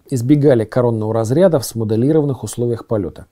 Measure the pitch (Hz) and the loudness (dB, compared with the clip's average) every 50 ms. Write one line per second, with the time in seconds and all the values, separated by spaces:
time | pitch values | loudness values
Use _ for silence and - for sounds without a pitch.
0 | _ - 143 127 113 123 147 147 139 151 131 113 107 101 - 131 120 120 117 110 | _ -8 -6 -4 0 2 2 4 4 4 4 4 2 0 0 0 0 0 0 -2
1 | 107 107 110 113 113 107 127 156 185 190 160 143 117 - - 113 113 104 110 113 | -2 -2 -2 -2 -2 0 2 2 4 4 2 0 -2 -4 -6 -6 -2 -2 0 0
2 | 117 139 156 160 147 143 131 - - 107 - - 120 120 117 110 - - 117 107 | 2 2 2 2 0 0 -4 -6 -8 -10 -6 -4 -4 -4 -4 -6 -6 -4 -4 -4
3 | 92 78 - - 95 - | -4 -6 -8 -12 -20 -20